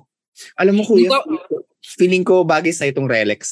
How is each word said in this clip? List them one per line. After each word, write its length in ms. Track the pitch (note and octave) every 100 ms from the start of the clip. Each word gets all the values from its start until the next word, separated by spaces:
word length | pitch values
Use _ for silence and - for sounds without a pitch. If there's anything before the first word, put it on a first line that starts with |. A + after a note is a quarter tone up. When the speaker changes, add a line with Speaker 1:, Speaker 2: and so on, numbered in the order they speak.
| _ _ _ - - -
Speaker 1:
"Alam 180 | F#3 G3+
mo, 80 | G#3+
kuya, 240 | G#3 F3+
Speaker 2:
Di 20 |
ba 80 | - - D#4 - A4+ - _
Speaker 1:
feeling 400 | - - F3+ F#3
ko 180 | F3+ F#3
bagay 300 | E3 D#3 E3
sa'yo 240 | E3 C#3+ C3+
itong 160 | C3+
Rolex 320 | A#2 G#2 G#2 -